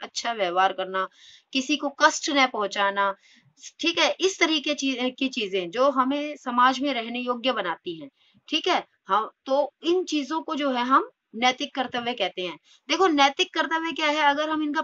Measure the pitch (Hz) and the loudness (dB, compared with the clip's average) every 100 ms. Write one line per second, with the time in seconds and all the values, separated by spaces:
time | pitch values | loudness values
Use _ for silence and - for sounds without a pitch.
0 | 233 - 240 226 180 175 190 190 185 185 | -12 -8 -6 -2 0 2 2 0 -4 -4
1 | 190 _ - - _ 269 254 294 285 277 | -4 _ -20 -20 _ -4 -2 -2 -2 2
2 | 302 302 - 285 262 233 202 208 202 196 | 2 4 0 2 2 0 -4 0 0 2
3 | 196 196 _ _ _ _ - - 320 339 | 0 -2 _ _ _ _ -20 -6 -2 2
4 | 294 - 370 - 320 311 285 294 269 247 | 2 2 -2 2 0 2 -2 -2 -2 -2
5 | 254 254 262 247 202 190 175 202 277 269 | -4 -2 -4 -4 -4 -4 -4 0 2 2
6 | 254 285 294 294 - 240 247 254 285 247 | 0 0 -4 -8 -4 4 4 4 0 -2
7 | 226 240 247 240 240 226 180 165 185 165 | -4 -4 -4 -2 0 0 -2 -6 -8 -10
8 | 143 _ _ _ - 311 370 285 - _ | -12 _ _ _ -6 -4 0 0 -2 _
9 | - 196 220 - - 269 285 - 294 370 | -2 0 0 -6 0 0 0 -2 0 0
10 | 349 302 262 320 - 302 285 247 240 277 | 0 -2 -2 -4 -4 -2 -2 -2 2 2
11 | 466 - _ 214 247 254 285 - 240 247 | 2 -8 _ 0 0 2 -2 -6 -6 -4
12 | 240 247 185 - 180 160 _ _ - 311 | -6 -4 -4 -4 -8 -10 _ _ -4 2
13 | 381 294 277 277 359 330 311 320 330 302 | 4 6 4 2 -2 -2 -2 -2 -2 -2
14 | 302 302 294 285 311 311 302 294 | 0 2 2 2 0 0 0 -2